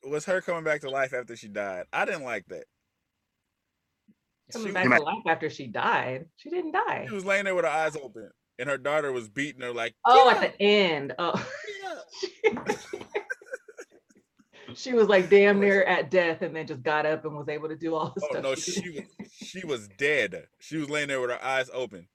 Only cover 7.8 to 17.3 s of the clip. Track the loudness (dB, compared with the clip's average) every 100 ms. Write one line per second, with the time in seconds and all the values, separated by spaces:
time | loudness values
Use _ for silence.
7.8 | -2 -4 -12 -16 -18 _ _ _ -4 -2
8.8 | 0 0 0 -4 -6 -6 -6 -6 -8 -4
9.8 | -6 -2 6 10 10 6 2 2 4 6
10.8 | 4 0 -4 -4 -2 -2 -6 -12 -14 -12
11.8 | -12 -12 -14 -10 -10 0 0 0 -6 -6
12.8 | -6 -14 -8 -8 -8 -14 -12 -16 _ -20
13.8 | -20 _ _ _ _ _ _ -20 -20 -14
14.8 | 0 4 6 6 8 8 8 6 4 4
15.8 | 4 2 4 2 4 0 -4 -6 -8 -6
16.8 | -2 0 0 -2 -4